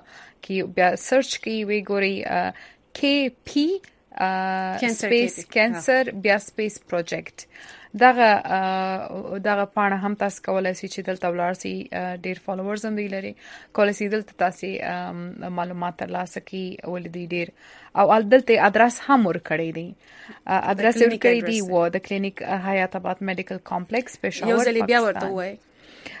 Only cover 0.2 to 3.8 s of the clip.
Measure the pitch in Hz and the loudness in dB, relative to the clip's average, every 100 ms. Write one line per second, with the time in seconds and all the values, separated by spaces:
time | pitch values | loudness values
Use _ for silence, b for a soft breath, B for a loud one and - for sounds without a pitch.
0.2 | B _ - 190 185 185 180 190 - 262 | B _ -6 -4 -2 2 4 2 2 2
1.2 | 262 - 220 220 202 208 202 202 196 196 | 2 -4 -4 -4 -2 -2 0 0 0 -2
2.2 | - 180 180 B B B _ - 277 285 | -2 -2 -2 B B B _ -2 2 2
3.2 | 262 - - 285 302 381 | 0 -4 -4 0 0 -2